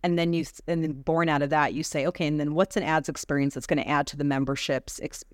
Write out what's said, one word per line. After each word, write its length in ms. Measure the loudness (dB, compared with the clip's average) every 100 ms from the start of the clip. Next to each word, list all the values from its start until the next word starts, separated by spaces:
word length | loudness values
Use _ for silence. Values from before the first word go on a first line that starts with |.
and 160 | 0 2
then 160 | 2
you, 80 | 0
s-, 180 | -2 -6 -4
and 180 | -2
then 80 | -2
born 380 | -2 0 2 4
out 100 | 2
of 80 | 2
that, 240 | 2 2
you 100 | 0
say, 240 | -4 -2 -2
"Okay, 180 | 0 0
and 120 | 0
then 140 | 0
what's 240 | 2 2 0
an 60 |
ads 260 | 0 0 0
experience 460 | -6 -2 0 0
that's 120 | -2 0
gonna 140 | 0
add 260 | 2 0 0
to 100 | -2
the 60 |
membership's 760 | 0 0 0 -2 -2 -2 -4 -10
ex-, 220 | -10 -10 -12